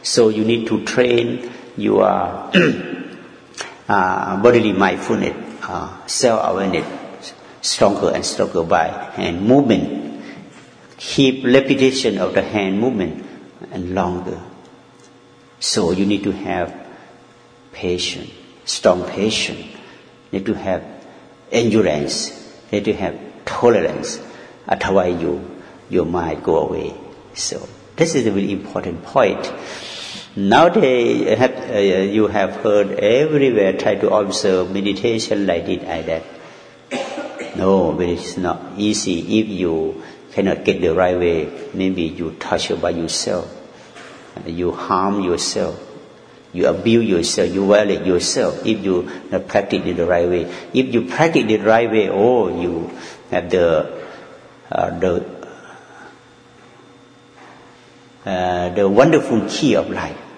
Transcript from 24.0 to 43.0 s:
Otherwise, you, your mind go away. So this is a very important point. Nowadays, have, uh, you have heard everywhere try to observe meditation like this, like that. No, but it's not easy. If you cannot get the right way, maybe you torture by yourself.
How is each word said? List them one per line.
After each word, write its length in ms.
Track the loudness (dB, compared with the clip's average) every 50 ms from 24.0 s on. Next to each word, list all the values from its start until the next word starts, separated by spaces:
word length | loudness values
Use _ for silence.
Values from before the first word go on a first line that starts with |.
| -8 -8 -10 -10 -12 -16 -18 -20 -20 -20 -20 -16 -4 -4
Otherwise, 540 | -4 -2 0 2 2 2 2 2 0 -2
you, 400 | -2 -2 -4 -4 -6 -12 -16 -18 -20 -20 -20 -20 -14 -2
your 160 | 0 0 0
mind 380 | 2 0 -2 -2 -2 -4 -4 0
go 240 | 2 2 2 2 0
away. 260 | -2 -4 -6 -8 -10 -12 -18 -18 -20 -20 -20 -20 -10
So 340 | -8 -8 -6 -6 -8 -10 -14 -18 -20 -20 -20 0
this 200 | 0 0 2 2
is 100 | 0 0 2
a 40 |
very 200 | 0 0 0 -2
important 520 | -4 -6 -8 -6 -8 -6 -6 -6 -8 -8 -12
point. 500 | -2 2 4 4 4 2 -2 -6 -8 -10 -10 -12 -14 -14 -14 -14 -14 -14 -14 -14 -14 -14 -14 -16 -12 -6
Nowadays, 1000 | -2 2 4 6 6 6 6 6 4 4 4 4 4 4 2 2 2 2 2 4 4
have, 180 | 4 2 2 -2 -8 -2
uh, 80 | 0 2
you 480 | 4 4 4 4 2 2 2 2 2 2
have 280 | 2 0 0 0 -2 -2
heard 420 | 0 2 4 4 2 2 0 0
everywhere 800 | 2 4 4 4 4 4 4 4 4 4 4 4 2 2 2 0
try 180 | 0 0 0
to 140 | 2 2 2 2
observe 580 | 2 0 0 -4 -2 0 2 2 2 0 -2
meditation 760 | -4 -4 -2 -2 -2 0 0 -2 0 0 -2 -2 -2 -2 0
like 200 | 0 0 0 0
this, 180 | -2 -4 -4 -4
like 220 | -6 -8 -6 -4 -4
that. 160 | -6 -6 -6 -12 -18 -20 -20 -20 -20 -20 -20 -20 -20 -20 -14 -10 -8 -8 -8 -8 -8 -10 -10 -12 -12 -12 -12 -10 -6
No, 380 | -2 2 4 4 4 4 2 0
but 160 | 0 0 -2
it's 260 | -2 -4 -6 -10 -8
not 240 | -4 -4 -4 -4 -4 -8 -14 -6 -2
easy. 600 | 0 0 0 0 -2 -2 -4 -4 -2 0 0 0
If 80 | 0 0
you 560 | -2 -2 -2 -2 0 -2 -2 -4 -6 -8 -14 -18 -20 -20 -20 -10
cannot 340 | -4 -2 0 0 0 0 0
get 160 | 0 0 2
the 120 | 2 0 2
right 240 | 4 2 2 2 2
way, 520 | 2 2 2 0 -2 -4 -8 -12 -14 -12 -6
maybe 280 | -2 -2 -2 0 0 -2
you 280 | -4 -4 -6 -8 -8 -8 -10
torture 360 | -4 -4 -2 -2 -2 -4 -4
by 140 | -2 -2 -2
yourself. 680 | -2 -2